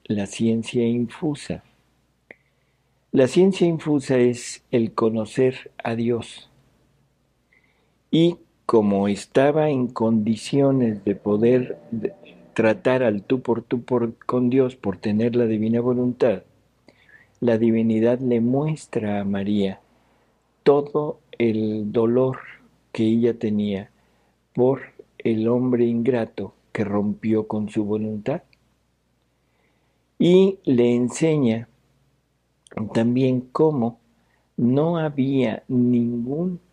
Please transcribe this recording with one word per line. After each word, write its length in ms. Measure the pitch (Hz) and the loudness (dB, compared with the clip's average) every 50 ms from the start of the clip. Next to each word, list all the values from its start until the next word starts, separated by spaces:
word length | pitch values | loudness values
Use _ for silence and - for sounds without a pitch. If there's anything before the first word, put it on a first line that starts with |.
| _ | _
la 200 | - 110 101 98 | -6 -4 -4 -4
ciencia 640 | 98 - - 113 113 113 113 110 - - 123 117 | -6 -6 -2 -2 0 0 -2 -4 -4 -2 -2 0
infusa. 760 | 117 117 120 120 110 - - - 151 147 - - - 85 80 - _ _ _ _ _ _ _ _ _ _ _ _ - - _ _ _ _ _ _ _ _ _ _ _ _ _ _ _ - | 0 0 -2 -4 -6 -6 -6 -6 -6 -6 -6 -8 -10 -10 -10 -12 _ _ _ _ _ _ _ _ _ _ _ _ -20 -20 _ _ _ _ _ _ _ _ _ _ _ _ _ _ _ 2
La 140 | 135 131 | 2 2
ciencia 400 | 117 - 175 185 196 190 - 185 | 4 4 4 4 4 4 2 2
infusa 500 | 170 165 147 - 160 151 143 135 - 135 | 0 0 0 -2 0 0 0 0 2 2
es 460 | 127 123 123 120 120 - - - - _ - | 4 4 2 2 -2 -8 -14 -16 -18 _ -2
el 220 | - 123 113 110 - | 0 0 0 0 0
conocer 800 | - 117 113 110 113 107 104 - - 131 117 117 - - - _ - - | 0 0 0 0 -2 -4 -4 0 0 0 0 0 -4 -12 -20 _ -10 -8
a 120 | 113 117 | -6 -4
Dios. 540 | 113 117 117 120 113 - - - - - _ _ _ _ _ _ _ _ _ _ _ _ _ _ _ _ _ _ _ _ _ _ _ _ _ _ _ _ _ _ _ _ - | -2 -2 -2 -2 -4 -6 -10 -16 -20 -20 _ _ _ _ _ _ _ _ _ _ _ _ _ _ _ _ _ _ _ _ _ _ _ _ _ _ _ _ _ _ _ _ 0
Y 280 | - 156 165 170 170 - - _ _ _ _ | 2 4 4 4 2 -2 -10 _ _ _ _
como 440 | - - 113 104 101 101 98 101 101 | 2 2 4 4 4 2 2 2 0
estaba 600 | 101 95 - - - 135 135 147 147 156 151 151 | -2 -4 -4 -2 0 2 2 2 2 2 0 0
en 180 | 143 131 127 | 0 0 -2
condiciones 1160 | 117 - - 113 113 117 110 104 113 110 107 - - - 139 139 135 135 131 123 113 107 101 - | -4 -2 -2 0 2 2 2 0 0 -2 -4 -4 -2 0 2 2 2 2 2 0 0 -2 -2 -2
de 120 | 104 101 | -4 -4
poder 600 | - - 107 104 107 113 117 127 127 127 - - - - - | -2 -2 -2 0 2 4 4 4 2 0 -4 -10 -14 -12 -10
de-, 220 | - 220 - - - - - - - - - - - | -8 -6 -6 -8 -8 -12 -20 -20 -20 -20 -20 -10 -2
tratar 500 | - 113 110 107 98 - 131 127 127 131 | 0 2 2 2 2 0 0 2 2 2
al 200 | 113 107 101 - | 0 0 -2 -2
tú 180 | - 131 127 | -2 -4 -2
por 220 | 127 - 117 113 - | 0 -2 -2 -2 -4
tú 200 | - 131 120 117 | -4 -6 -6 -4
por, 320 | - 127 120 117 113 117 - - | -2 -2 -2 -2 -2 -6 -8 -8
con 240 | - - 127 127 120 | -4 -2 0 0 2
Dios 280 | 123 135 131 127 123 | 2 2 2 0 -2
por 180 | - - 101 92 | -6 -6 -6 -6
tener 400 | 98 - 110 104 104 113 120 117 | -4 -4 -2 0 0 0 0 0
la 100 | 120 120 | 0 0
divina 360 | 110 113 107 107 110 113 120 | 0 0 0 0 0 0 0
voluntad, 640 | 120 127 123 123 123 123 120 - 135 120 98 90 - _ _ _ _ _ _ _ _ _ _ _ _ _ - - _ _ _ - | 0 0 0 0 -2 -2 -2 0 0 0 0 -2 -6 _ _ _ _ _ _ _ _ _ _ _ _ _ -20 -20 _ _ _ -2
la 160 | 127 120 113 | 0 0 2
divinidad 600 | 107 117 117 113 113 113 113 110 110 113 117 123 123 | 2 2 2 2 2 2 0 2 2 2 2 0 0
le 200 | 131 123 120 117 | 0 0 0 0
muestra 800 | 113 120 127 139 151 156 156 151 - - - 120 107 104 104 104 | 0 0 0 0 -2 -2 -4 -6 -8 -8 -6 -4 -4 -4 -4 -4
a 60 | 101 | -4
María 560 | 98 101 98 98 101 104 104 98 95 95 - _ _ _ _ _ _ _ _ _ _ _ _ _ _ _ _ - | -4 -4 -4 -2 -2 0 0 0 -2 -4 -8 _ _ _ _ _ _ _ _ _ _ _ _ _ _ _ _ 2
todo 560 | 147 139 143 143 143 - 151 151 151 - - _ _ - | 4 4 4 2 -2 -4 -4 -4 -4 -8 -10 _ _ -4
el 540 | - 117 113 107 110 110 107 107 110 107 104 | -2 0 0 0 0 -2 -2 -2 -4 -4 -2
dolor 460 | 104 117 113 113 120 127 127 131 131 - - - - - _ _ _ _ _ _ - | 0 0 2 2 2 2 2 0 -2 -6 -12 -20 -20 -20 _ _ _ _ _ _ -4
que 100 | - 113 | 0 0
ella 340 | 110 113 117 117 117 113 | 2 2 2 2 0 0
tenía 540 | 113 - 107 107 104 104 104 98 95 104 - _ _ _ _ _ _ _ _ _ _ _ _ - | 0 -2 -2 -2 -2 -2 -2 -4 -6 -8 -12 _ _ _ _ _ _ _ _ _ _ _ _ -2
por 280 | 123 123 127 135 - - - _ - - _ _ | 0 2 2 0 -2 -6 -16 _ -20 -20 _ _
el 320 | - - 117 113 110 110 117 | -6 -4 -2 -2 0 0 0
hombre 360 | 120 123 127 127 123 117 120 | 0 0 0 0 2 2 2
ingrato 680 | 117 117 117 117 123 127 120 110 110 - - 98 92 - _ _ _ | 2 0 0 0 0 0 0 -2 -4 -8 -10 -12 -12 -12 _ _ _
que 140 | - - 107 | -6 -6 -4
rompió 600 | 98 101 104 101 107 101 - - 110 110 110 107 | -2 -2 0 0 -2 -4 -4 -2 -2 0 0 -2
con 220 | - 107 107 107 | -2 -4 -6 -6
su 160 | 101 - 107 107 | -4 -4 -4 -4
voluntad. 600 | 101 107 107 110 107 107 107 104 - 143 - - _ _ _ _ _ _ _ _ _ _ _ _ _ _ _ _ _ _ _ _ _ _ _ _ _ _ _ _ _ _ _ _ _ _ | -2 -4 -4 -4 -6 -8 -6 -4 -6 -6 -6 -8 _ _ _ _ _ _ _ _ _ _ _ _ _ _ _ _ _ _ _ _ _ _ _ _ _ _ _ _ _ _ _ _ _ _
Y 420 | - - 170 180 185 190 196 196 - - | 0 4 6 6 6 6 4 2 -2 -2
le 320 | - 135 120 120 120 120 | 0 2 4 4 4 2
enseña 720 | 120 123 120 - - 160 160 156 151 135 117 110 113 117 - _ _ _ _ _ _ _ _ _ _ _ _ _ _ _ _ _ _ _ - - - 110 101 - | 2 0 -2 -2 -2 0 0 2 2 2 0 0 -2 -6 -12 _ _ _ _ _ _ _ _ _ _ _ _ _ _ _ _ _ _ _ -12 -10 -8 -6 -4 -2
también 480 | 113 113 120 123 127 135 131 127 127 127 - | 0 0 0 2 2 2 0 0 -2 -4 -4
cómo 480 | - - 160 160 151 135 113 117 - _ _ _ _ _ _ _ _ _ _ _ _ | 0 2 2 2 2 0 -2 -4 -4 _ _ _ _ _ _ _ _ _ _ _ _
no 420 | - 120 117 127 143 151 165 175 | -2 0 2 2 2 2 0 0
había 640 | 165 156 156 143 139 127 131 139 135 123 113 101 - - | -2 -2 -2 -2 -2 -2 0 0 0 0 -2 -2 -6 -6
ningún 920 | - 131 123 123 123 123 120 117 117 120 120 117 127 139 156 175 185 180 170 _ _ | -2 0 0 2 2 2 2 0 0 -2 -4 -6 -4 -4 -4 -4 -4 -6 -8 _ _